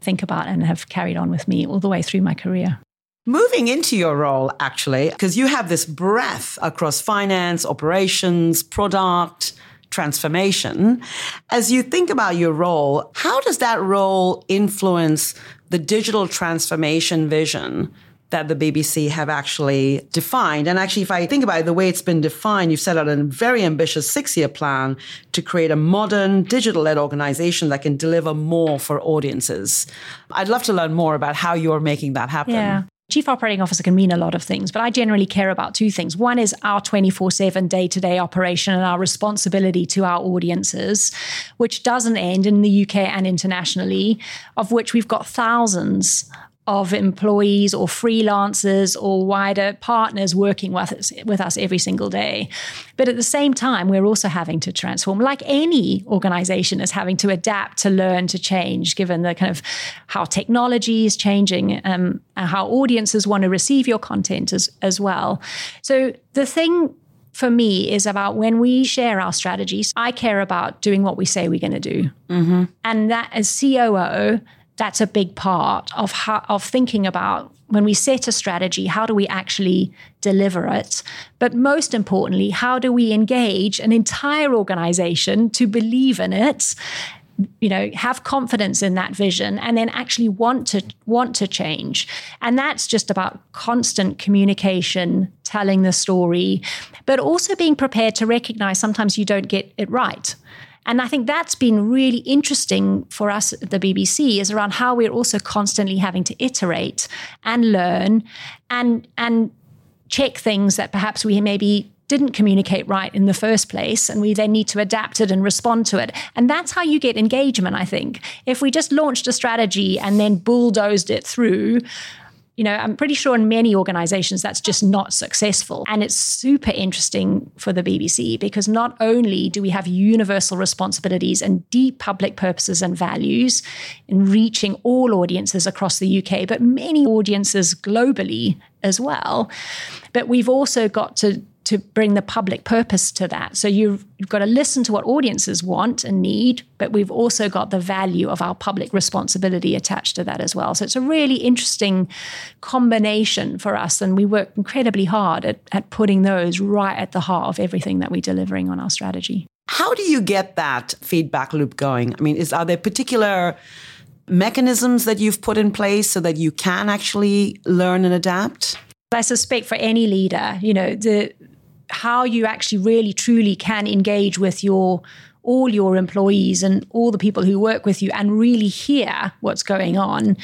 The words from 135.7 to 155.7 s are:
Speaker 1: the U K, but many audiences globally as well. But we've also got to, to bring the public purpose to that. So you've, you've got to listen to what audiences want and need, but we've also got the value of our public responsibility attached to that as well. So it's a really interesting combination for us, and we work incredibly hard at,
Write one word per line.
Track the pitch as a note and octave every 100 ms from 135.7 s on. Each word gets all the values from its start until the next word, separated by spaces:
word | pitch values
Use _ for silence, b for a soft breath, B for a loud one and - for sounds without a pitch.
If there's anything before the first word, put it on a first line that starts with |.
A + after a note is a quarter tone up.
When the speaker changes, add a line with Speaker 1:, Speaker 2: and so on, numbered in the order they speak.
| - F#3 -
Speaker 1:
the | F#3+
U | F#3+
K, | F#3 F#3+
but | F#3+ A3+
many | A#3+ C4+ D#4 D#4
audiences | C#4 A3 G3+ G3+ G3 G3+ E3+
globally | - G3+ A3 B3+ A3 F#3+ A2+ G3 - b _
as | G3 F#3+
well. | C4+ - - - A3+ B B B B B B
But | A#3+ -
we've | B3 A3+
also | C4 C#4 B3 G#3+
got | G#3+ - -
to, | G#3 G3 - _
to | - G#3
bring | - A3 G#3+
the | G3+
public | G3 A#3 F#3+ -
purpose | - A#3 A#3 F#3+ -
to | - F#3
that. | - - -
So | G#3
you've, | G3+ G#3+ G3+ - -
you've | F#3+
got | G#3
to | G3+
listen | B3 D4 C4+
to | A#3
what | G#3 -
audiences | C#4+ B3 - - E3+
want | F3+ E3+ A3 A#3
and | - F#3+
need, | F#3 G#3+ A#3+ B3 - -
but | G3
we've | G#3 G3
also | - A#3 - G#3
got | F#3+ G3+
the | F#3+
value | F3+ F#3+ F#3+ F3 C#3+
of | F3
our | F3+
public | F#3 G#3 G3 -
responsibility | F#3+ - F#3 F3+ F#3 F#3+ F3+ F3
attached | - - G3 - -
to |
that | F3+ -
as | -
well. | F#3+ -
So | -
it's | A3 C4
a |
really | C4 D#4 C#4+ B3+
interesting | B3 A#3+ - - G3+ F#3 F3+ B B B B B
combination | - B3+ A#3+ G#3+ G#3+ G#3+ A3 G3 G#3 F#3+
for | G#3
us, | G3+ E3+ -
and | F#3+
we | F#3+ G3+
work | G#3 F#3+ -
incredibly | G3 C#4 A#3 G3+ F#3
hard | G#3+ F#3 E3 -
at, | - -